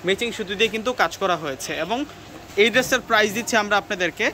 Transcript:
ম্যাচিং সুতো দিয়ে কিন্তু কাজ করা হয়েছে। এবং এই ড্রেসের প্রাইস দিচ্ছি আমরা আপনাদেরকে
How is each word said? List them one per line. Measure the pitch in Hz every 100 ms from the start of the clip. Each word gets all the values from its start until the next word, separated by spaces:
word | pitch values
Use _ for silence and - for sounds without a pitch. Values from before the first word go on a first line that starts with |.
| 175
ম্যাচিং | 196 233 208
সুতো | 190 196
দিয়ে | 220 220
কিন্তু | 226 247
কাজ | 170 -
করা | 196 170
হয়েছে। | 156 135 - 147 160
এবং | 240 294 - - - - -
এই | 226
ড্রেসের | 226 247 254 -
প্রাইস | 226 214 202
দিচ্ছি | 233 226
আমরা | 208 202
আপনাদেরকে | 196 202 175 156 226